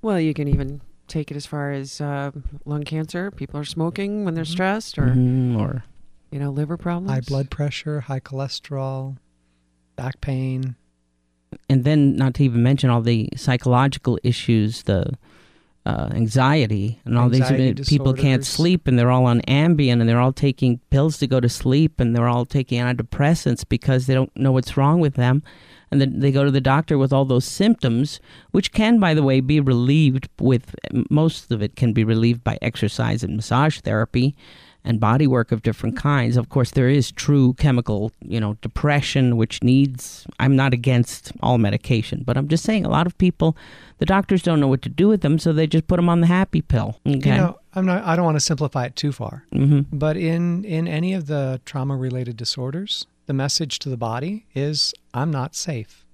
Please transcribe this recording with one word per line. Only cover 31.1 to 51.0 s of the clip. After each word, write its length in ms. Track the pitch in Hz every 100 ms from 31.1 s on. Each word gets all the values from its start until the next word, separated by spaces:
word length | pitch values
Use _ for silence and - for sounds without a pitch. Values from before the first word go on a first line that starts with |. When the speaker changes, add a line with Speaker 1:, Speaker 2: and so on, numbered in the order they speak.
| 147 160 - -
Speaker 3:
of 120 | 113
it 160 | 104 -
can 160 | 123
be 100 | 113
relieved 400 | 110 113 117 120
by 160 | 117 107
exercise 600 | - - 107 - 117 110
and 140 | - 107
massage 420 | - 120 156 -
therapy 560 | - 107 113 123 131 - - - - _
and 160 | - 113
body 260 | 110 123 147
work 240 | 127 113
of 120 | 113
different 340 | 117 107 110 120
kinds. 400 | 143 143 117 123
Of 120 | 117
course, 220 | 139 120
there 160 | - 127
is 240 | 143 123
true 420 | - - 143 127
chemical, 580 | 127 151 123 117 104 107 _
you 180 | - 113
know, 160 | 107 107
depression, 720 | 113 - 147 143 135 143 127 120
which 280 | 110 -
needs, 640 | 120 131 139 123 - - - -
I'm 160 | 131 139
not 180 | 135
against 580 | 123 120 123 117 - - -
all 160 | - 123
medication, 640 | 104 104 - 113 - - 120
but 120 | 127
I'm 100 | 143
just 160 | 160
saying 220 | - 220 -
a 40 |
lot 160 | 147 175
of 120 | -
people, 400 | 185 - 165 156 - - - _
the 80 | 160
doctors 380 | 190 196 190
don't 180 | 175 160
know 60 | 139
what 140 | 131
to 60 | -
do 200 | - 196
with 120 | 214
them, 180 | 151 156
so 120 | 170
they 160 | 156 156
just 200 | 165 -
put 120 | 180
'em 80 | 175
on 140 | 170
the 60 | 170
happy 340 | 180 190 160
pill. 380 | - 127 104 110 -
Okay? 260 | 139 139
Speaker 2:
You 60 | 135
know, 220 | 170 - _
I'm 120 | 190 185
not, 180 | 185 170
I 100 | 165
don't 80 |
wanna 160 | 170 151
simplify 460 | - 147 147 139 120
it 100 | -
too 160 | 147
far, 340 | 135 113 135 -
Speaker 3:
Mm-hmm. 440 | - 135 143 143 147
Speaker 2:
but 180 | 156 165
in, 480 | 165 165 175 170
in 240 | 208 160 170
any 260 | 156